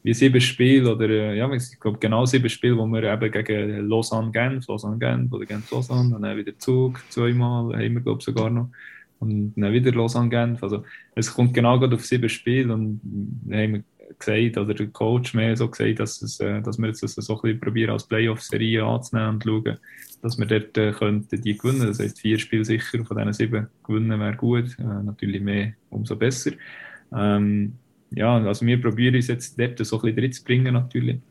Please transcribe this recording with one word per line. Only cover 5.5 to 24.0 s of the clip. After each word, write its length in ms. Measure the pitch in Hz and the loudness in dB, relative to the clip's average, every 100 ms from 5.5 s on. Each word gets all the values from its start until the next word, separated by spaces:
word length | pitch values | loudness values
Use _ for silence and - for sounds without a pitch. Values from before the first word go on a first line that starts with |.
| 104 107 | -8 -4
Lausanne 440 | 123 123 127 123 110 | -4 0 2 2 0
und 60 | |
dann 160 | 104 104 | -4 -4
wieder 200 | 101 - | -8 -6
Zug 440 | - 127 131 127 - | 0 2 2 -2 -8
zweimal, 640 | - 117 120 120 120 117 | -2 0 2 0 0 -2
haben 200 | 113 110 120 | -2 -2 -2
wir, 40 | |
glaub, 220 | 120 110 | -2 -4
sogar 260 | - 113 110 | -2 -2 0
noch. 200 | 117 120 - - - - _ | -2 -4 -10 -20 -20 -20 _
Und 340 | 110 107 104 107 | -2 0 -2 0
dann 160 | 101 | 2
wieder 180 | 117 127 | 4 4
Lausanne, 380 | 120 113 120 120 | 2 2 2 2
Genf. 340 | 117 117 120 | 2 0 -2
Also 220 | 98 104 - - - - | -4 -6 -8 -20 -8 -4
es 180 | 104 | -2
kommt 200 | - 120 | 4 4
genau 240 | 123 120 123 | 6 4 6
gerade 160 | 127 117 | 4 2
auf 100 | - | 0
sieben 240 | 123 117 | 0 0
Spiele 440 | - 120 127 123 | -2 0 0 2
und 280 | 110 107 104 101 101 104 123 | 0 -2 -6 -8 -6 -6 -8
dann 160 | - 104 | -4 0
haben 140 | 107 | 0
wir 100 | 104 - _ - - | -2 -6 _ -20 -8
gesagt, 400 | - 107 120 113 | -2 2 2 0
oder 160 | 101 | -2
der 140 | 101 104 | -2 -4
Coach 460 | - 113 123 123 | -2 0 2 0
mehr 220 | 117 113 113 | 0 2 2
so 100 | 117 | -2
gesagt, 320 | - 110 110 | 0 0 0
dass 220 | 107 - | -4 -6
es, 180 | 110 - | -10 -4
äh, 220 | 101 101 | -2 -2
dass 160 | 110 110 | -4 -2
wir 100 | 110 | -2
jetzt 160 | 110 | -2
das 120 | 107 - | -6 -6
so 200 | 104 110 | -6 -2
ein 60 | |
bisschen 180 | 113 113 | 0 -2
probieren, 320 | - 113 110 | -2 0 0
als 140 | 107 - | -2 -2
Playoff-Serie 800 | 110 113 110 - 107 113 113 110 | 0 0 -2 -4 -2 0 0 0
anzunehmen 500 | 120 - 113 110 107 | -2 -2 -2 0 -2
und 80 | |
schauen, 340 | 110 110 110 - - - - - | 0 0 -2 -4 -12 -20 -20 -8
dass 180 | 113 120 | -6 -2
wir 60 | 104 | 2
dort, 320 | 107 107 - | 2 2 0
äh, 160 | 107 | 0
könnten 480 | 101 104 104 104 107 | 2 0 0 -2 -4
die 160 | 107 101 | -2 -2
gewinnen. 300 | 123 135 113 | 0 2 0
Das 120 | 101 | 0
heisst, 220 | 101 - | -4 -2
vier 180 | 107 107 | 0 0
Spiele 240 | - 110 | 0 -2
sicher 400 | 110 113 - 120 | 0 -2 -2 -6
von 140 | 110 107 | -4 -2
diesen 160 | 104 | -2
sieben 340 | 104 113 117 107 _ - | 0 0 0 -4 _ -4
gewinnen 320 | 110 | 0